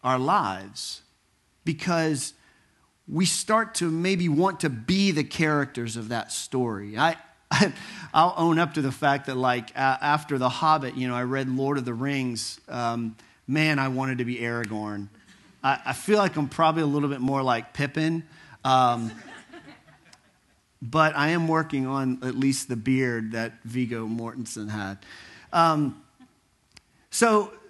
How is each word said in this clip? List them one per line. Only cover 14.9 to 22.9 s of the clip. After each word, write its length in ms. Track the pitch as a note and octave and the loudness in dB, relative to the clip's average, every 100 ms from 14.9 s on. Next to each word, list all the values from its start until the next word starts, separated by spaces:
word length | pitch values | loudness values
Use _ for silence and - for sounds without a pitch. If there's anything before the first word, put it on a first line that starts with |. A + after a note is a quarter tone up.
| G2+ G2+ - _ - - _ | -8 -10 -14 _ -20 -20 _
I, 160 | C3+ C#3 C3 | -2 0 -2
I 60 | |
feel 260 | B2 - G#3+ | -4 2 4
like 160 | G3 D#3 | 4 0
I'm 140 | C#3+ | -2
probably 340 | - D#3+ D#3+ | 2 2 4
a 20 | D3 | 2
little 240 | D3 C#3+ | 2 0
bit 100 | C3+ | 0
more 220 | B2+ C3+ | 0 0
like 320 | C3 A#2 - | 2 0 -2
Pippin. 520 | - C#3+ D#3 D#3 E3 - - - - | -4 -4 -2 -2 -2 -6 -18 -20 -6
Um, 480 | C3 C3 B2 A#2 A2+ A2 - - - E4+ - - _ - _ - _ _ _ _ _ - | 2 4 4 2 -4 -8 -16 -20 -20 -20 -20 -20 _ -20 _ -20 _ _ _ _ _ -16
but 340 | A2+ D#3 D#3 D3+ | -2 4 4 4
I 140 | D3+ | 2
am 180 | E3+ E3 | 2 2
working 380 | D#3+ D#3 C#3 C3 | 0 0 -2 -2
on 340 | C3+ C3 B2+ | 0 -2 -2
at 120 | B2+ B2 | -4 0
least 340 | C3+ C3 - | 0 0 -4
the 60 | A#2+ | -4
beard 580 | A#2 | 0